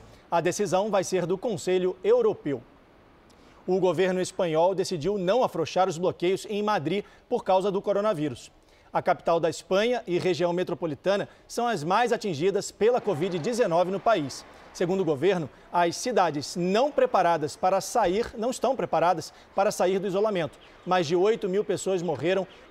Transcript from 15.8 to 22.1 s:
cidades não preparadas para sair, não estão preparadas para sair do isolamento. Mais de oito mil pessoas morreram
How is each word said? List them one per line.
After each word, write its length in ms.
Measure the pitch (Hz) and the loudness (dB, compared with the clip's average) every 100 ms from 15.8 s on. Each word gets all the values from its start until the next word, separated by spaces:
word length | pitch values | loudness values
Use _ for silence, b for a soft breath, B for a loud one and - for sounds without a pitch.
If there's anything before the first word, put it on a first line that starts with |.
| 175 - | 0 0
cidades 600 | 247 214 170 147 - 185 | -2 2 2 0 -6 -4
não 360 | 180 202 285 | 0 2 2
preparadas 640 | - 254 202 170 170 147 - | 2 2 4 4 2 -2 0
para 240 | 185 190 | 0 0
sair, 480 | - 240 185 196 233 240 | 0 0 2 0 -4 -4
não 120 | 233 | -6
estão 240 | - - 269 | -2 -2 -2
preparadas 580 | - 156 165 160 - B B - | 0 2 2 0 -4 B B 0
para 160 | 196 | 0
sair 260 | - 185 190 | 2 0 0
do 100 | 196 | -2
isolamento. 520 | 180 214 185 147 - B B 170 | 0 0 0 -4 -8 B B 0
Mais 220 | 185 147 | 0 2
de 80 | 175 | 2
oito 320 | 202 226 196 | 2 2 0
mil 160 | 190 | -2
pessoas 380 | 208 175 190 190 | -2 -4 -2 -2
morreram 440 | 170 | -2